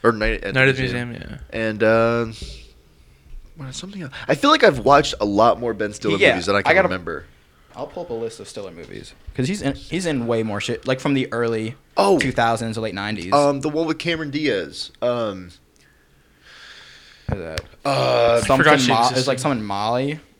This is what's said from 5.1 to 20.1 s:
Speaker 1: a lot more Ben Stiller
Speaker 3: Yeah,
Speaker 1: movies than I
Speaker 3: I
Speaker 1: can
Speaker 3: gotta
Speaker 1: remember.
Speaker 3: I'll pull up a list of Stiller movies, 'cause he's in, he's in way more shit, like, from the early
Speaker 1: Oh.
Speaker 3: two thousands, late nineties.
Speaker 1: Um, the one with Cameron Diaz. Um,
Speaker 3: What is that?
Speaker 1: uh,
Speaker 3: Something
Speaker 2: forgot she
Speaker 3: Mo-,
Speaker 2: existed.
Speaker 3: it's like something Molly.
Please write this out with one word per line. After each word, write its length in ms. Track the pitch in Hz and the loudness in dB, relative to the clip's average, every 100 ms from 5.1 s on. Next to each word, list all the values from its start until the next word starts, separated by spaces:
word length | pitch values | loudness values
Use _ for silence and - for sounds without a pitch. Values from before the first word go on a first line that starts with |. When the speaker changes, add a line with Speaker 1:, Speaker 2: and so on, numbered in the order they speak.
| - | -2
Speaker 1:
a 40 | 104 | 0
lot 340 | 101 117 101 | 4 4 4
more 140 | 120 | -2
Ben 200 | 104 104 | -4 -6
Stiller 240 | 104 107 101 | -4 -2 4
Speaker 3:
Yeah, 140 | 185 | 4
Speaker 1:
movies 160 | 110 85 | 4 0
than 80 | 101 | 0
I 40 | |
Speaker 3:
I 20 | |
Speaker 1:
can 120 | 101 175 | 4 2
Speaker 3:
gotta 120 | 180 | 2
Speaker 1:
remember. 380 | 92 87 76 - _ _ _ _ - | -2 -6 -10 -12 _ _ _ _ -16
Speaker 3:
I'll 120 | 139 | -14
pull 160 | - | -12
up 60 | 170 | -10
a 40 | |
list 260 | 117 113 - | -8 -8 -10
of 80 | 101 | -16
Stiller 240 | - 98 | -14 -14
movies, 420 | 82 85 - - - - - | -16 -16 -16 -16 -20 -14 -6
'cause 120 | 127 | -4
he's 140 | 202 | -2
in, 120 | 139 - | -4 -6
he's 300 | - 165 180 | -6 -6 -2
in 220 | 139 117 | -2 0
way 160 | 117 | -2
more 160 | 110 101 | -2 -4
shit, 260 | - - - | -6 -6 -4
like, 120 | 131 | -4
from 140 | 147 | -2
the 180 | 139 127 | -2 -2
early 440 | 117 120 113 110 127 _ - | -4 -2 -2 -6 -10 _ 0
Speaker 1:
Oh. 220 | 196 175 | 4 4
Speaker 3:
two 120 | 131 | 2
thousands, 460 | 120 117 113 113 110 | 2 0 0 -4 -6
late 160 | 110 | -6
nineties. 380 | 98 101 110 85 | -6 -6 -6 0
Speaker 1:
Um, 280 | 147 143 139 | 4 4 2
the 80 | 147 | -2
one 180 | 151 165 | -2 -2
with 100 | 156 | -2
Cameron 300 | 170 165 151 | -4 -4 -4
Diaz. 600 | 143 151 101 78 - - _ | -4 -2 -2 -4 -10 -14 _
Um, 480 | 123 120 110 98 87 - _ _ _ _ _ _ _ _ - - - - - - - - - | -2 -2 -4 -6 -14 -20 _ _ _ _ _ _ _ _ -20 -20 -20 -20 -20 -20 -20 -14 -6
Speaker 3:
What 100 | 98 | -6
is 40 | |
that? 180 | 82 80 - - 143 | -4 -10 -10 -6 -2
Speaker 1:
uh, 520 | 135 127 123 117 117 | 0 2 4 4 4
Speaker 3:
Something 160 | 104 135 151 | 4 6 8
Speaker 2:
forgot 140 | 151 | 6
she 100 | 123 | 4
Speaker 3:
Mo-, 60 | 113 | 4
Speaker 2:
existed. 200 | 123 127 | 4 2
Speaker 3:
it's 80 | 131 | 0
like 120 | 127 | 0
something 240 | 147 127 | 0 -2
Molly. 560 | 104 101 107 123 139 | -2 -2 0 0 -2